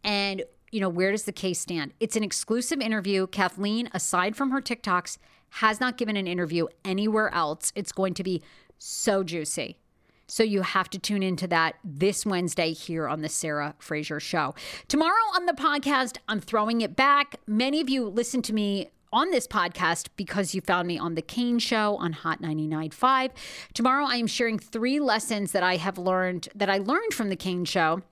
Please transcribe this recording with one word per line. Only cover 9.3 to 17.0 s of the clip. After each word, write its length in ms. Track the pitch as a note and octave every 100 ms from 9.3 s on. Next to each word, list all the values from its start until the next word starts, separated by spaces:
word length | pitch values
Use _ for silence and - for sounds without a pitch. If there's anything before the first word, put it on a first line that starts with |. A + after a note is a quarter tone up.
| E3+ D3+ - C3+ - _ _ _ _ _
So 160 | -
you 200 | A3+ G3+
have 260 | F3+ G3 F3+
to 100 | G3
tune 240 | - G#3
into 240 | F#3+ F3+ F3+
that 280 | E3+ D#3+ -
this 420 | F#3+ C#3 F#3 G3 G#3+
Wednesday 480 | F#3 F3+ - E3
here 340 | D#3 - E3 D3
on 140 | D#3
The 80 | D#3
Sarah 460 | - D#3+ D3 D3 -
Fraser 400 | - D3+ D3+ D3
Show. 340 | - E3+ C#3 - - - -
Tomorrow 320 | C#4+ D#4+ G#4 A4
on 120 | F#4 F4
the 80 |
podcast, 640 | C4+ D4+ D4 C4+ C#4 B3+ - -
I'm 140 | G#3+
throwing 400 | - A3+ G#3+ A#3
it 160 | A3
back. 400 | -